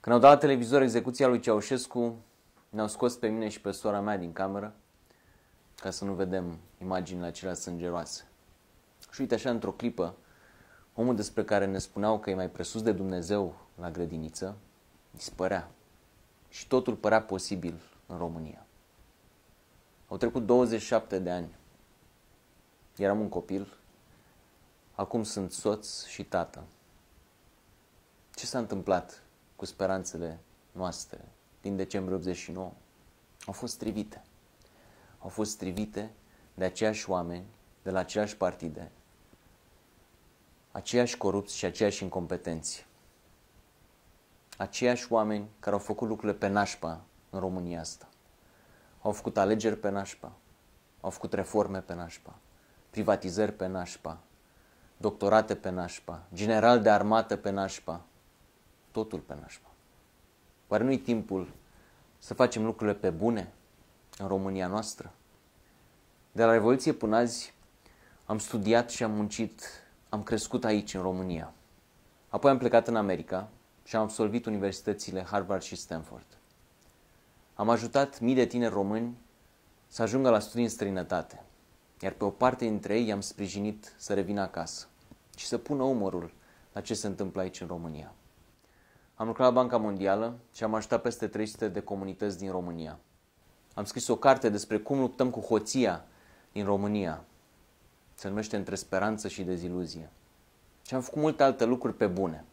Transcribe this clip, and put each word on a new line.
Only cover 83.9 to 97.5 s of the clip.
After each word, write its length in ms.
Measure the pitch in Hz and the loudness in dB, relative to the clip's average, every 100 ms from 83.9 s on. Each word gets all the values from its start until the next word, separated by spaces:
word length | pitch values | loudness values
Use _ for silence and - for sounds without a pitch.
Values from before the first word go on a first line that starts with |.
| - | -18
să 180 | - | -2
revină 260 | 101 92 101 | -2 0 -2
acasă 460 | 95 - - - - _ - - _ - | -4 -6 -8 -10 -14 _ -20 -20 _ -14
și 100 | - | -6
să 120 | 117 | -6
pună 240 | - 143 | -4 0
umărul 500 | 131 123 98 90 85 - - - _ | 2 2 0 -2 -8 -14 -20 -20 _
la 80 | 101 | -12
ce 140 | - | -6
se 120 | 107 104 | -4 -4
întâmplă 340 | 92 95 95 | -4 -6 -4
aici, 200 | 92 - | -6 -6
în 60 | 87 | -8
România. 460 | 87 82 76 73 - _ _ _ _ _ _ _ _ _ | -8 -8 -10 -12 -18 _ _ _ _ _ _ _ _ _
Am 120 | _ 113 | _ -6
lucrat 200 | 113 127 | 6 6
la 60 | |
Banca 240 | 123 123 120 | 8 4 2
Mondială 640 | 107 98 98 98 113 120 - | 2 0 2 2 0 -6 -18
și 120 | - | -4
am 100 | 110 | -2
ajutat 280 | 110 107 117 | 0 0 0
peste 240 | 120 117 110 | 0 -2 -4
trei 200 | 107 107 | -2 -4
sute 220 | - 107 | -2 -4
de 120 | 92 | -4
comunități 580 | - 101 98 92 104 87 | -6 -6 -6 -4 -4 -4
din 120 | 95 | -4
România. 480 | 90 87 82 78 76 _ _ _ _ _ _ _ | -4 -4 -8 -8 -12 _ _ _ _ _ _ _
Am 100 | - | -10
scris 240 | 98 135 - | -8 -6 0
o 80 | 117 | 4
carte 320 | 139 127 117 | 6 6 4
despre 300 | 104 - 107 | 0 -2 -4
cum 220 | - 139 | 0 0
luptăm 300 | 127 - 127 | 0 0 0
cu 100 | 113 | 0
hoția 640 | - 110 104 135 110 85 - - - - _ | 2 2 2 2 2 0 -8 -20 -20 -20 _
din 120 | 101 | -4
România. 600 | 101 101 104 104 90 80 - _ _ | 2 2 2 0 -2 -4 -12 _ _